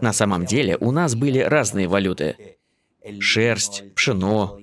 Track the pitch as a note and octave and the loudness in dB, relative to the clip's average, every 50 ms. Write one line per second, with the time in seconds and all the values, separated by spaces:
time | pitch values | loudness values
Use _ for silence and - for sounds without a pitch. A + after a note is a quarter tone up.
0 | - A2+ G2+ - A2+ G2+ F#2+ F2 F2 - G#2+ C#3 C3+ F#2 E2 - F#2+ A#2 C3+ E3 | -2 -2 0 0 0 0 0 0 -2 0 0 0 0 0 0 0 0 0 2 2
1 | F3 D3 A#2 A2+ C#3 C#3+ B2+ C3 C3 - D3+ D3+ B2 G2+ - G2 F#2+ E2+ F#2+ G2+ | 0 0 0 0 0 2 2 2 2 2 2 2 2 0 0 -2 0 2 2 2
2 | F#2+ F#2+ F#2 - - D2+ - - G#2 F#2+ - _ _ _ _ _ _ _ _ _ | 2 0 -2 -2 -4 -4 -4 -6 -12 -20 -20 _ _ _ _ _ _ _ _ _
3 | - G#2 G#2 G2+ G2 - - A2 A2+ A#2+ A2 G2+ - G#2 G2+ G2+ G2+ G2 F#2+ - | -18 -16 -10 -4 -2 0 2 2 2 2 2 0 -2 -4 -6 -10 -14 -8 -4 -2
4 | - C#3+ A2+ F#2 F#2 G2 A2 G#2+ G2 F2+ G2+ G2+ | 0 0 0 0 2 2 2 2 0 -2 -4 -10